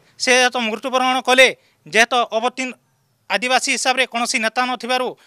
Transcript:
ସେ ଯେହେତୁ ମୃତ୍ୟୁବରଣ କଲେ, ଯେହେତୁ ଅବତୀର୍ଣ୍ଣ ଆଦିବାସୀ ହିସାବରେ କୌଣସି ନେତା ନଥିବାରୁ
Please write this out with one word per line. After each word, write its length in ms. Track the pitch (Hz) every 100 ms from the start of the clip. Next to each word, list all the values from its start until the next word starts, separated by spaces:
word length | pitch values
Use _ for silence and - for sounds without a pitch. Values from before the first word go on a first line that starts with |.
| _ _
ସେ 120 | -
ଯେହେତୁ 280 | 247 247 247
ମୃତ୍ୟୁବରଣ 560 | 226 214 269 254 254 254
କଲେ, 260 | 240 254 254 - _ _ 156
ଯେହେତୁ 320 | 190 233 247 233
ଅବତୀର୍ଣ୍ଣ 420 | 220 240 - 262 247 _ _ _ _ _
ଆଦିବାସୀ 400 | 196 247 254 -
ହିସାବରେ 320 | 247 269 254 247
କୌଣସି 320 | 233 233 240
ନେତା 220 | 220 247 247
ନଥିବାରୁ 420 | 254 233 254 247 -